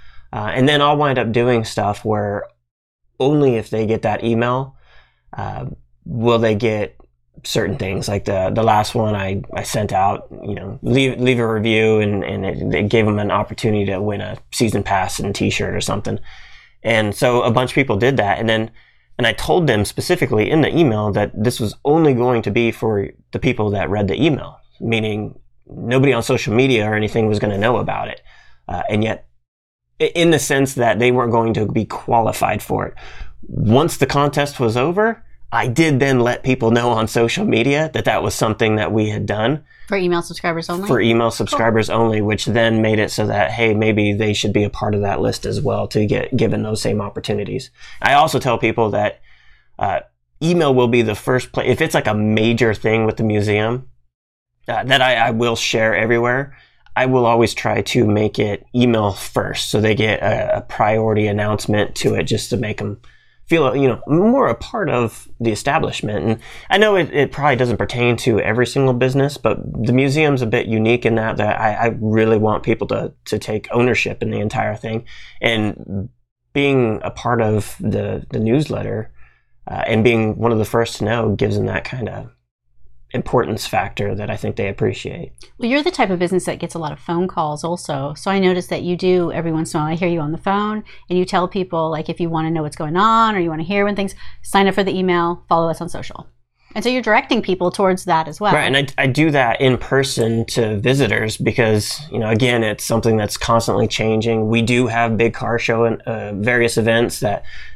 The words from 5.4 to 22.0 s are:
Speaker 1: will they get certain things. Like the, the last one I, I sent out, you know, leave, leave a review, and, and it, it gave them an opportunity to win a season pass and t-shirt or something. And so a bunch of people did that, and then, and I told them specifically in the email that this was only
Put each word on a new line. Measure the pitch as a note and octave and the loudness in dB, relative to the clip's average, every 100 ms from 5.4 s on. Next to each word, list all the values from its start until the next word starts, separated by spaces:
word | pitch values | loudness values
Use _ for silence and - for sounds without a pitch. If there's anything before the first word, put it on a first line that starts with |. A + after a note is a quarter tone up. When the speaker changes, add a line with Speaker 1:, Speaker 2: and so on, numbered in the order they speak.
| G2+ G2 C3 - - _ - | -10 -8 -10 -14 -20 _ -10
Speaker 1:
will | B2+ A#2 A#2 | -2 2 4
they | A2+ G#2 | 2 2
get | A2+ G#2+ G2+ - - _ _ - | 0 0 -4 -8 -20 _ _ -18
certain | - - - - | -6 -2 -2 -2
things. | F#2+ F#2+ - | -4 -4 -4
Like | G2+ G#2 | -4 -2
the, | G2 F#2+ A2 | -2 0 2
the | |
last | A2 G#2+ G#2+ A#2+ | 2 2 2 0
one | G#2+ G#2 | 0 -2
I, | G2 G2 - | -4 -6 -6
I | - | -8
sent | G#2 A2+ G#2 | -4 -4 -2
out, | - G2 - - | 0 0 0 -8
you | - G2+ G2+ | -14 -10 -8
know, | G2 - | -10 -6
leave, | A#2 B2+ C3+ A2 | 0 2 2 0
leave | B2 B2 | 0 2
a | A2+ | 2
review, | A2 A2+ A2 A2 G#2+ | 0 2 2 4 4
and, | G#2 G2+ | 2 0
and | - G2+ F#2+ | -2 -4 -4
it, | - G#2 | -4 -2
it | E2+ G#2 | 0 2
gave | A#2 G#2+ | 2 2
them | G#2 | 0
an | G2+ | 0
opportunity | F#2+ G#2 - A#2 G#2 G2 | -2 -2 -4 0 0 0
to | F#2+ | -2
win | G#2 G2+ | -4 -4
a | G2 - - | -8 -12 -8
season | - A2+ G#2+ | -2 0 0
pass | - G2 F#2+ - | 0 -2 -2 -4
and | G2+ G2+ | -4 -2
t-shirt | G2+ - F#2+ F#2+ | -2 0 -2 -4
or | |
something. | G2 G2+ G#2 G#2 - - - - - - | -4 -4 -4 -6 -8 -14 -20 -20 -20 -8
And | A2+ A2+ G#2+ | -2 0 0
so | G2+ B2+ A#2+ | 0 2 4
a | A#2+ | 2
bunch | A#2 B2+ | 2 0
of | - | 0
people | C3+ G2+ | 0 2
did | B2 C3 | 2 2
that, | G2+ F#2+ | -2 -2
and | A2+ | 0
then, | A2 A2 - _ _ _ - | 0 -2 -10 _ _ _ -2
and | A#2 | -2
I | |
told | A2 - F3 D#3 | 0 0 2 4
them | G#2 G2+ | 2 0
specifically | - - F3 C#3 G#2+ G#2+ | -2 -2 0 0 0 2
in | D#3 | 2
the | - D3+ | 2 4
email | D#3 G#2+ G#2+ | 2 2 0
that | G2 G#2 - | 0 -2 -2
this | A2 - | -2 -2
was | G#2+ - C#3 | -4 -4 0
only | D#3+ | 4